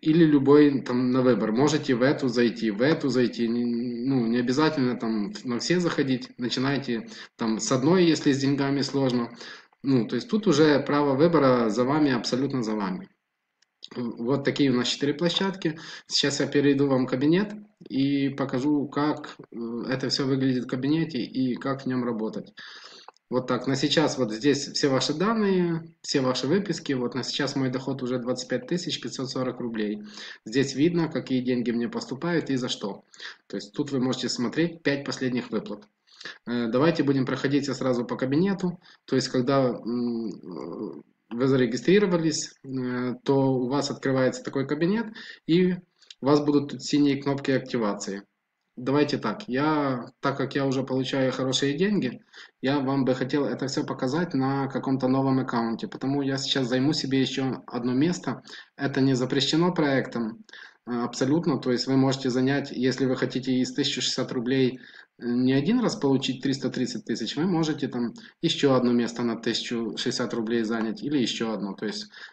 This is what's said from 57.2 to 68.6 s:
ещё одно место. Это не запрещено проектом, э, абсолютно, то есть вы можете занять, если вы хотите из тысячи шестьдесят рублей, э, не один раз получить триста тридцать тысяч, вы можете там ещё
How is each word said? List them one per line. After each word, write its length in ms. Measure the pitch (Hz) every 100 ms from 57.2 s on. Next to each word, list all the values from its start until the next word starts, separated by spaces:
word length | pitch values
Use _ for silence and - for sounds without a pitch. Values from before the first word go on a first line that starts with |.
ещё 420 | 127 - 135 117 -
одно 260 | 120 120
место. 480 | 127 160 175 - 120 - - - -
Это 220 | 139 139
не 120 | 135
запрещено 580 | 127 127 139 127 156 180
проектом, 680 | 175 147 135 - 120 110 - - - - _ -
э, 40 |
абсолютно, 640 | 120 120 - 131 160 175 131
то 120 | 127
есть 140 | 120 131
вы 80 | 135
можете 340 | 131 131 131
занять, 420 | 123 131 143 139
если 340 | 113 127 123 135
вы 100 | 127
хотите 360 | 135 131 131
из 200 | 127 127
тысячи 260 | 135 139 -
шестьдесят 320 | - - -
рублей, 480 | 135 117 135 127 127 - - - -
э, 60 | 120
не 260 | 123 127
один 260 | 135 156 247
раз 160 | 208 -
получить 460 | 139 131 - 127
триста 280 | 139 135 127
тридцать 340 | - 120 107 -
тысяч, 300 | 113 107 135
вы 100 | 185
можете 420 | 165 156 139 127
там 260 | 123 120 - - _
ещё 320 | 165 -